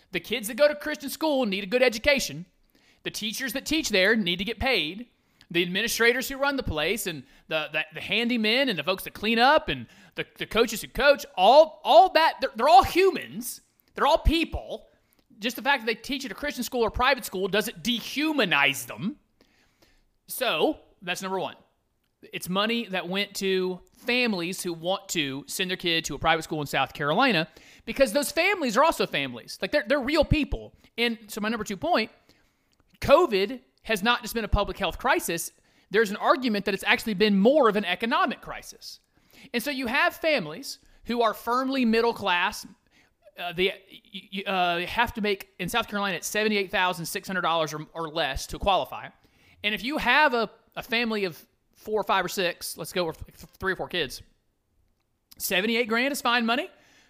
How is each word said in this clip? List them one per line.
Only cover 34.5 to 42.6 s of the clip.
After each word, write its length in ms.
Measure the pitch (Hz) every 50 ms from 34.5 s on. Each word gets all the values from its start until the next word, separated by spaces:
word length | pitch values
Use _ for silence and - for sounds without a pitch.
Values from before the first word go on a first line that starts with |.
| - 208 202 190 185
health 200 | - 196 165 -
crisis. 540 | - - 254 320 359 - - 170 165 - - - _ _ _ _ _ _ _
There's 200 | 180 214 226 190
an 60 | 208
argument 480 | - 190 247 339 277 247 247 208 202 -
that 80 | 208 196
it's 100 | 190 202
actually 300 | 202 233 240 - 226 214
been 260 | 175 214 214 202 190
more 300 | 196 240 294 311 254 220
of 60 | 185
an 100 | 214 196
economic 560 | 175 180 - 233 226 285 339 381 269 175 -
crisis. 580 | - 160 120 107 - - - - - - - - _ _ _ _ _ _ - - - - -
And 100 | 240 -
so 80 | 294
you 160 | 285 262 269
have 280 | 220 254 294 339 339 330
families 640 | - - 320 294 240 165 151 156 262 277 - - - _ _ _ _ -
who 160 | - 233 240
are 120 | 233 214 202
firmly 520 | - - 233 240 254 269 262 269 269 247
middle 280 | 220 220 233 233 233 226
class. 540 | - 208 196 175 175 185 208 208 -